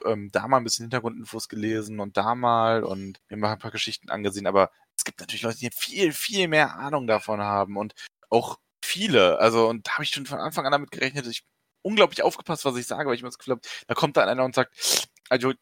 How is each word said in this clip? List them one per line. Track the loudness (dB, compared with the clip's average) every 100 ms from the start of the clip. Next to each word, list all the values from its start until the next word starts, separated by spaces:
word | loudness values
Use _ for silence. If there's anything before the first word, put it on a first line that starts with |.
| -4
ähm, | -4 -4
da | -4 0
mal | 0
ein |
bisschen | 0 -4 -4
Hintergrundinfos | -4 -4 -8 -10 -12 -10
gelesen | -6 -2 -2 -4 -8
und | -4 -2
da | 0 0
mal | 2 4 4 2
und | 0 -4 -8 -12 _
mir | -4
mal | -2
ein | -2
paar | -6
Geschichten | -6 -6 -6 -6
angesehen, | -4 -2 -2 2
aber | 4 4 2 _ -8
es |
gibt | -6 -8
natürlich | -12 -8
Leute, | -6 -6
die | -8
viel, | -6 -6 0 0
viel | 0 -4 0 2
mehr | 4 2 0
Ahnung | -4 -2 2
davon | 0 0 -2
haben | 0 2 0 -2
und | -8 -10 -20 _ _
auch | 2 2 -4 _ _
viele. | -8 -4 4 6 6 6
Also, | 4 6 4
und | 2 -4
da | -4
hab |
ich | -4
schon | -6 -8
von | -8
Anfang | -6 -4 0
an |
damit | 0 -2
gerechnet, | -4 -4 -4 -8
dass |
ich | -10 -14 _ _ _
unglaublich | -2 4 4 4
aufgepasst, | 0 0 -4 -4 -2
was | -2
ich | -4
sage, | -4 -2
weil | -4
ich |
immer | -6
das | -10
Gefühl | -6 -6
hab, | -6 -14 -6
da |
kommt | 0 2 4
dann | 4
einer | 2 0
und | 2
sagt, | 0 -2 -2 -2 -4 _ -2
„Also, | 0 0 -4